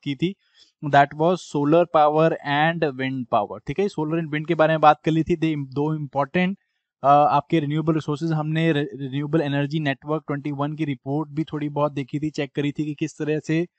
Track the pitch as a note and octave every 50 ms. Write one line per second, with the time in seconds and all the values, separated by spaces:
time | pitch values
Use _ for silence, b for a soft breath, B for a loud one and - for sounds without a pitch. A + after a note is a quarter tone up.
0 | - C#3+ C#3 - E3 F#3 G3 b b b b b b b b _ D#3+ C#3+ C#3+ C#3
1 | C#3+ C#3 D3+ D3+ D#3 F3 F#3 E3 - - - D3 C#3+ D3 D#3+ E3+ F3 - - D#3
2 | D3+ D3+ D3+ D#3 D#3+ D#3+ D#3+ - - C#3+ C#3+ D3 D#3 E3 E3+ E3 D#3+ D3 C3 C3
3 | C3 C3 C3+ C3 A#2+ - A#2+ G#2+ G#2 - F#2 G#2+ - - C#3 - G3+ G3+ - D3+
4 | D#3 D3+ E3 E3+ E3 D3 D3 D3+ D3+ - E3 D#3 D#3 D#3 D#3+ D#3 D3+ D3+ D3+ -
5 | - E3 D#3+ D#3+ D#3 E3+ F3 D#3 D#3+ E3 D#3 D3 C#3 C3+ B2 C#3+ D3 D#3 D#3 D3+
6 | D3 C3 - C#3 C#3 - - F3+ F3+ F#3 G3 - _ _ _ _ _ _ _ _
7 | - C#3 C#3+ D3 D3 - C3 C#3+ - - E3+ E3 D3 C#3+ D3 D#3 D3+ D#3+ D#3+ D3+
8 | - - D3 C#3 D#3+ E3 D#3+ D#3 D3+ D#3 D#3 D#3+ E3 E3 D3+ C#3+ D3 D3 - C3+
9 | C#3 C3 C3 C#3+ D3 C#3+ D#3 D#3+ C#3+ C#3+ C#3 C#3+ C#3+ C#3 D3+ D#3+ D3+ C#3 C3+ -
10 | - D3+ D#3 D#3+ - - C#3+ C#3+ C3+ D3+ C#3+ C3+ C#3+ D3 D3+ C#3+ D#3+ D3 C3+ -
11 | - C3+ C#3 D3+ D#3 D3 C#3+ D#3 D#3+ - D#3 D3 D3 D3+ D3 D3 D3 D3+ C#3 C#3+
12 | C3+ - - C#3+ D#3 D3+ - D#3 C#3+ C3 - D3+ C#3+ D3 - - D3+ D3+ C#3+ -
13 | D#3+ D3 - - D#3 D3 D#3 D3+ - - D#3 E3 F3 - _